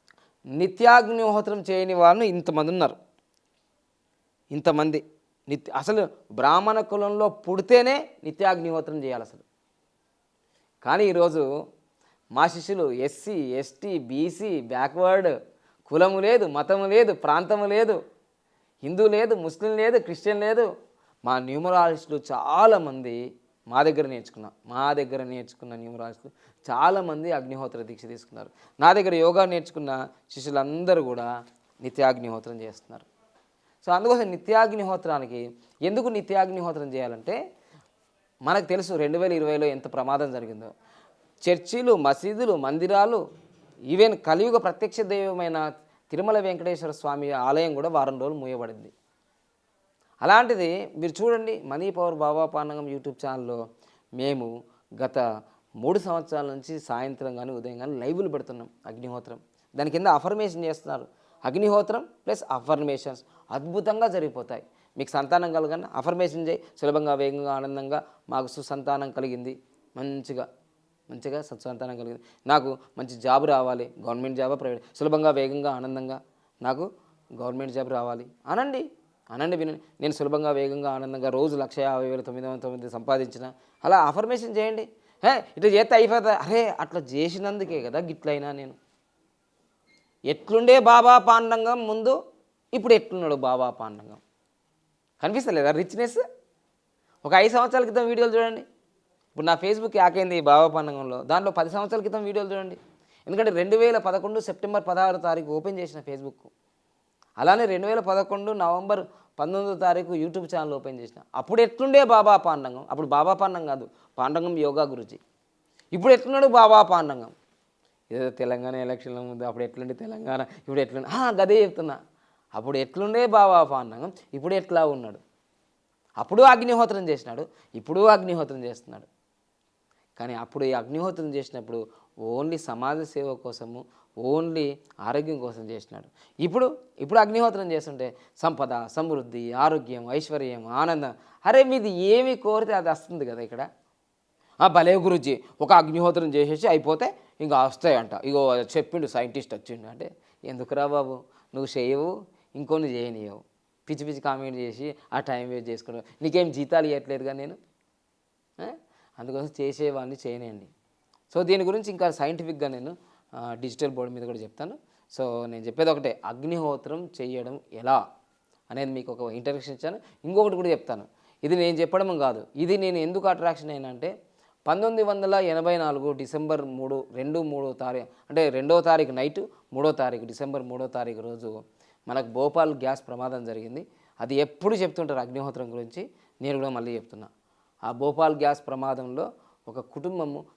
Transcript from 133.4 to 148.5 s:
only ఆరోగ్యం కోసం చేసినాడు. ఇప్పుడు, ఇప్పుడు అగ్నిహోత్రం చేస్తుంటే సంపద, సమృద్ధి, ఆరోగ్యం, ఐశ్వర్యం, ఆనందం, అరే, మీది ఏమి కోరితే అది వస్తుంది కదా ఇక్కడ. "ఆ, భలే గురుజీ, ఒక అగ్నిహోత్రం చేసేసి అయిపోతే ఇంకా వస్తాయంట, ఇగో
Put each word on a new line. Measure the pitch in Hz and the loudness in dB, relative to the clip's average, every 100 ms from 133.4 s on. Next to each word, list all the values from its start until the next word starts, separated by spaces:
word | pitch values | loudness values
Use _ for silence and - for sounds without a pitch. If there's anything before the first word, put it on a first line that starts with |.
| 123 113 117 120 123 _ _ 113 | -12 -14 -16 -18 -20 _ _ -6
only | 123 156 165 160 143 139 _ - | -2 0 -2 -2 -4 -6 _ -10
ఆరోగ్యం | 104 143 156 143 | -4 -4 -4 -6
కోసం | 123 113 110 | -8 -12 -14
చేసినాడు. | 113 - 104 - _ _ - | -14 -16 -20 -20 _ _ -6
ఇప్పుడు, | 170 226 254 - - - | -2 2 0 -2 -16 -12
ఇప్పుడు | 143 220 | 2 2
అగ్నిహోత్రం | 214 226 233 196 180 | 4 2 0 0 -4
చేస్తుంటే | 156 156 135 127 123 _ - | -4 -6 -10 -10 -12 _ -4
సంపద, | 165 139 131 120 | -4 -2 -4 -6
సమృద్ధి, | 113 156 160 143 120 120 117 | -8 -6 -4 -4 -6 -10 -6
ఆరోగ్యం, | 123 151 156 120 123 120 | 0 2 2 -4 -12 -6
ఐశ్వర్యం, | 143 156 147 131 120 113 | -6 -4 -6 -6 -10 -6
ఆనందం, | 127 165 160 135 - _ _ | -2 0 -2 -4 -12 _ _
అరే, | 196 254 | 4 6
మీది | 262 262 208 | 6 4 -2
ఏమి | 180 190 233 262 | 0 4 4 4
కోరితే | 247 208 214 220 | 0 0 0 0
అది | 196 165 | -2 0
వస్తుంది | 156 - 170 | -4 -6 -8
కదా | 123 117 | -8 -8
ఇక్కడ. | 110 117 156 _ _ _ _ _ _ _ _ - | -12 -10 -12 _ _ _ _ _ _ _ _ 4
"ఆ, | 185 | 6
భలే | 170 170 | 8 6
గురుజీ, | 190 180 175 131 123 - - | 6 4 2 0 -4 -6 -2
ఒక | 190 | 8
అగ్నిహోత్రం | 180 156 165 175 170 160 | 8 8 2 2 2 2
చేసేసి | 143 147 156 208 | 2 2 2 4
అయిపోతే | 160 143 160 247 - _ - | 4 2 0 -2 -6 _ -8
ఇంకా | 151 139 | 0 2
వస్తాయంట, | 131 - 170 127 110 | 2 2 2 2 0
ఇగో | 101 135 143 135 | -8 -2 2 4